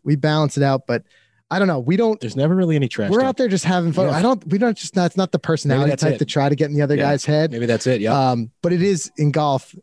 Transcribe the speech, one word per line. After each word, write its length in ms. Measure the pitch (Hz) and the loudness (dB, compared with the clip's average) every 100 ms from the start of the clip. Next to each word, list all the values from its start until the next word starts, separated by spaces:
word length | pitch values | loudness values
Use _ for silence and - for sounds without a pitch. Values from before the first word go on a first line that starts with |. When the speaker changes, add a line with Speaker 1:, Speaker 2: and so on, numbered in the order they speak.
Speaker 1:
we 120 | - 147 | -2 0
balance 420 | 151 156 147 143 | 0 2 0 0
it 60 | |
out. 240 | 139 135 - | 0 0 -2
But 160 | 117 - _ _ _ _ | -6 -6 _ _ _ _
I 80 | 180 | -2
don't 80 | 190 | 0
know. 120 | 143 | 0
We 180 | 120 190 | 0 0
don't, 220 | 226 214 | 0 -2
Speaker 2:
There's 160 | 113 127 | -4 -2
never 200 | 151 185 | 0 2
really 200 | 175 151 | 2 0
any 120 | 127 | 0
trash 240 | - 101 | -2 0
Speaker 1:
we're 80 | 214 | 0
Speaker 2:
talk. 80 | 262 | 0
Speaker 1:
out 80 | - | 0
there 100 | 247 | -2
just 180 | 190 165 | 0 0
having 260 | 180 170 | 0 0
fun. 160 | 151 165 | 0 0
Speaker 2:
Yeah. 60 | 147 | 0
Speaker 1:
I 40 | |
don't, 200 | 226 226 156 | 0 0 -2
we 100 | 196 | -2
don't 180 | 240 202 | 0 -2
just, 180 | - 190 | -4 -2
not, 100 | 175 | 0
it's 120 | 190 | 0
not 140 | 185 | -2
the 60 | 160 | -2
personality 420 | - 160 143 131 147 | -2 -2 0 2 2
Speaker 2:
Maybe 40 | |
that's 100 | 139 | 2
Speaker 1:
type 100 | 156 | 0
Speaker 2:
it. 60 | 123 | 0
Speaker 1:
to 60 | 147 | -2
try 220 | 147 143 | 0 0
to 60 | 143 | 0
get 140 | 147 | 0
in 60 | 147 | 0
the 60 | |
other 140 | 143 143 | 0 2
Speaker 2:
Yeah. 80 | |
Speaker 1:
guy's 220 | 139 143 - | 0 0 0
head. 260 | 151 156 | 0 0
Speaker 2:
Maybe 140 | 117 120 | -2 0
that's 180 | 113 127 | 0 0
it. 160 | 120 | 0
Yeah. 300 | 110 143 131 | 2 2 2
Speaker 1:
Um, 180 | 120 113 - | 0 -4 -6
but 80 | 170 | -2
it 80 | 175 | 0
is 300 | 196 180 - - | 2 0 -4 -2
in 120 | 147 | 0
golf. 440 | 156 147 139 - - | 2 0 -2 -4 -18